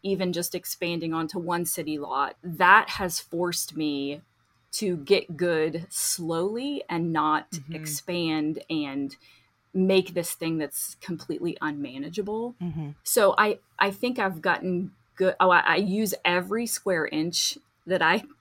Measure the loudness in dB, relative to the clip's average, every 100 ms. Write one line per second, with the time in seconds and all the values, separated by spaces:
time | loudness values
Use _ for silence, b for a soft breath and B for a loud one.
0 | -4 -2 0 -2 -4 -6 -8 -6 -4 -2
1 | -4 -4 -4 -6 -2 -2 -2 -4 -4 -6
2 | -4 -2 -4 -6 -10 4 8 8 6 -2
3 | -4 -4 -6 -2 -2 -2 -4 -4 -2 -2
4 | -4 -6 -12 _ _ _ _ -4 -2 -2
5 | 4 2 2 -2 0 2 2 -2 -6 -4
6 | -2 -2 -2 0 0 -2 -4 -6 -4 -2
7 | 2 2 4 2 -2 -10 -10 -10 -8 -8
8 | -4 -2 0 0 -2 -4 -4 -4 -4 -4
9 | -6 -8 b b b _ _ 0 4 4
10 | 2 -2 -4 -4 -2 -2 -2 -6 -8 -10
11 | -10 -8 -6 -4 -4 -2 -4 -4 -6 -8
12 | -6 -6 -4 -4 -6 -6 -6 -4 -6 -8
13 | 0 4 6 6 4 0 _ 0 0 0
14 | -4 -2 -2 0 0 0 0 -2 -4 -10
15 | _ 0 0 4 6 6 6 2 2 0
16 | 0 0 2 2 0 -2 -2 -4 0 0
17 | 0 -2 -2 0 -2 -4 _ _ -2 2
18 | 4 2 -2 -14